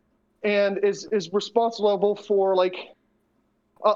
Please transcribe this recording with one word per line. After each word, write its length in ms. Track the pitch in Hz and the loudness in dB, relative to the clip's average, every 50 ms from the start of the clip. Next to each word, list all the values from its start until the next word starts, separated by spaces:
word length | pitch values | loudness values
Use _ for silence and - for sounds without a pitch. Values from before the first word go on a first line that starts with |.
| _ _ _ _ _ _ _ _ - | _ _ _ _ _ _ _ _ -4
and 340 | 208 208 202 202 196 196 185 - | 0 0 2 2 0 0 0 0
is, 240 | 202 190 - - - | 0 0 -2 -6 -4
is 220 | 220 208 165 165 185 | -4 -4 -4 -2 -4
responsible 800 | 202 - - - 233 233 233 - - 202 208 202 185 190 208 202 | -4 -4 0 0 0 0 0 -2 0 0 0 0 2 0 -2 -2
for, 400 | 202 - - 208 196 190 190 190 | -2 -4 -2 0 2 2 2 2
like, 220 | 185 185 185 - - - - - _ _ _ _ _ _ _ _ _ _ _ _ _ _ _ _ - - | 2 2 0 -2 -6 -14 -16 -20 _ _ _ _ _ _ _ _ _ _ _ _ _ _ _ _ -2 0
a, 60 | 214 208 | 0 2